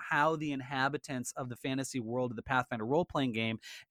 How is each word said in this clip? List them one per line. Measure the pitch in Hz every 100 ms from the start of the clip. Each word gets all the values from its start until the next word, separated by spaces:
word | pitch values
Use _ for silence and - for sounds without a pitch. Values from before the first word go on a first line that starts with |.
| -
how | 156 156 160
the | 151
inhabitants | 135 131 139 135 143 - 131 123 -
of | 131
the | 120
fantasy | 139 135 131 131
world | 110 123 123
of | 113
the |
Pathfinder | - 131 127 120 110
role-playing | 147 180 - 131
game | 110 113 113 - - -